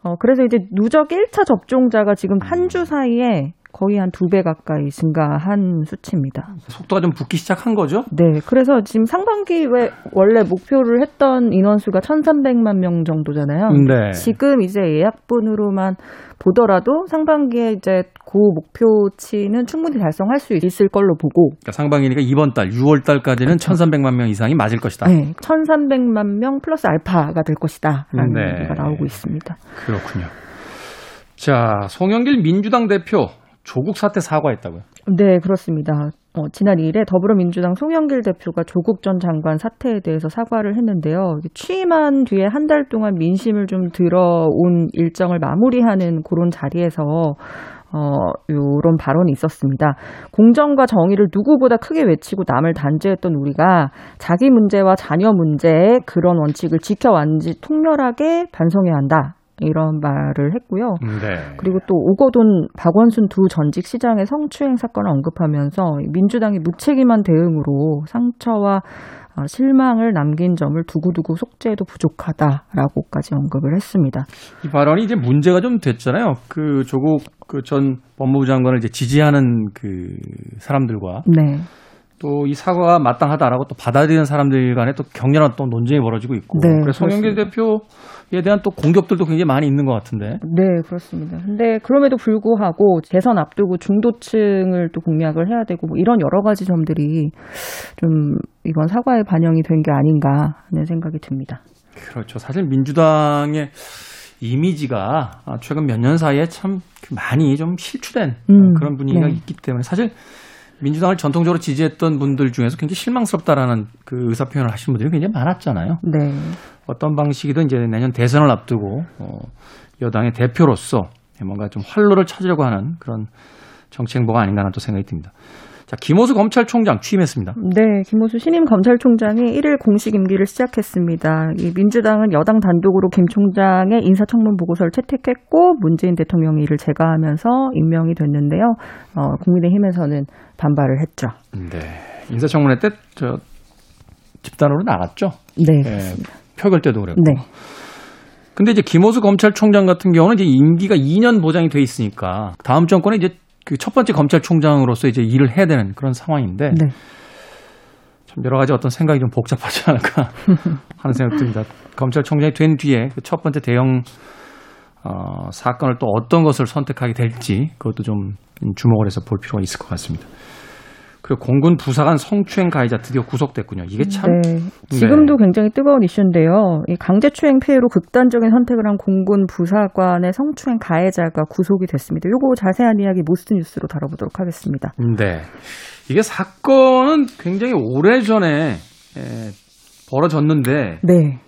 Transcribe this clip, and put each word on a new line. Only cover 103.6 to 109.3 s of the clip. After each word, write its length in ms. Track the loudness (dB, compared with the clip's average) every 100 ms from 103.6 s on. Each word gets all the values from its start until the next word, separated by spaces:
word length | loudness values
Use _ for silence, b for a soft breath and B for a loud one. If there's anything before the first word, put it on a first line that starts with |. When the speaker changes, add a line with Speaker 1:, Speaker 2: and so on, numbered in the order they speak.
| -8 B B B B B B _
Speaker 2:
이미지가, 880 | -6 -2 -2 -2 -4 -4 -2 -4 -4 -12 -14
아, 120 | -14
최근 260 | -8 -4 -2
몇 120 | 0
년 180 | 0 2
사이에 280 | 0 0 -2
참 340 | -6 -8 -8 -12 _ -14 -12
많이 400 | -4 0 0 0
좀 180 | -4 -6
실추된, 580 | -10 -14 -8 -4 -4 -4 4
Speaker 1:
음, 240 | 6 8
Speaker 2:
그런 220 | 4 0 -4
분위기가 300 | -2 0
Speaker 1:
네. 60 | 0